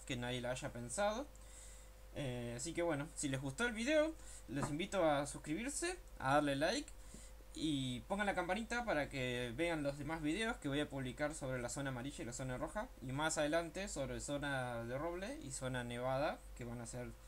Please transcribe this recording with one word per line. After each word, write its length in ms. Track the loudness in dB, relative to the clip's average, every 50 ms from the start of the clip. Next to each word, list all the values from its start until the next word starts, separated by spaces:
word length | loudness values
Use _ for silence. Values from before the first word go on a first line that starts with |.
| -6 -4
que 80 | -2
nadie 260 | 0 0 0 0 0
la 100 | 0 0
haya 220 | -2 -2 -2 -4 -4
pensado. 540 | -6 -6 -4 0 2 4 4 4 2 -2 -6 -10 -14 -16 -16 -16 -14 -14 -14 -14 -14 -16 -16 -16 -16 -16 -10 -6
Eh, 400 | -4 -2 -2 -2 -2 -2 -4 -4 -4
así 160 | -4 -2 0
que 80 | 2
bueno, 260 | 2 2 2 2 0 -4 -4
si 160 | -2 0 0
les 120 | 0 0
gustó 260 | 0 -2 0 2 2 2
el 60 | 2
video, 400 | 2 4 6 6 8 6 6 2 -4 -8 -12 -12 -12 -8 -4
los 220 | 0 0 2 2
invito 360 | 2 0 0 2 4 6 6
a 220 | 8 8 6 4 0
suscribirse, 680 | -2 -6 -4 -2 -2 0 0 -2 -2 0 0 0 -2 -2 -8 -12 -10 -2
a 180 | 2 6 6
darle 200 | 6 6 6 4
like 360 | 4 4 4 4 2 -2 -4 -8 -12 -12 -12 -12 -12 -12 -12 -14 -14 -14 -12 -4
y 460 | -2 0 2 2 2 2 0 0 -2
pongan 240 | -2 -2 0 2 2
la 100 | 2 2
campanita 480 | 2 2 2 0 0 0 0 0 0 2
para 260 | 2 2 2 2 2
que 440 | 0 0 0 2 2 0 0 -2 0
vean 260 | 2 2 2 2 2
los 160 | 2 0 0 0
demás 240 | -2 -2 -2 0
videos 360 | 2 2 2 2 2 0 0 0
que 100 | 0 0
voy 140 | 2 2
a 80 | 2 0
publicar 440 | -2 -2 -2 -4 -2 0 0 0 0
sobre 280 | -2 -2 -2 0 0
la 80 | -2 -2
zona 200 | -2 -2 -2 -2
amarilla 320 | -2 -2 -4 -4 -6 -6
y 40 | -6
la 80 | -6 -4
zona 240 | -4 -2 -2 -2 -2
roja, 320 | -2 -2 -2 -4 -4 -4 -8 -8
y 100 | -6 -4
más 260 | 0 2 2 2 4 4
adelante 500 | 4 4 4 2 2 0 -2 -4 -4 -4
sobre 320 | -2 -2 -2 -2 -2 -4
zona 640 | -2 -2 -2 0 0 0 0 0 0 0 -2 -2 -2
de 140 | -2 -2 -2
roble 420 | 0 -2 -2 -2 -4 -4 -6 -6
y 100 | -6 -6
zona 320 | -6 -4 -2 0 0 0 0
nevada, 560 | -2 -2 0 0 2 2 4 4 2 0 -2 -6 -12 -10 -8
que 80 | -6
van 160 | -6 -6 -6
a 40 | -6
ser, 220 | -6 -6 -6 -6 -6 -8 -12 -14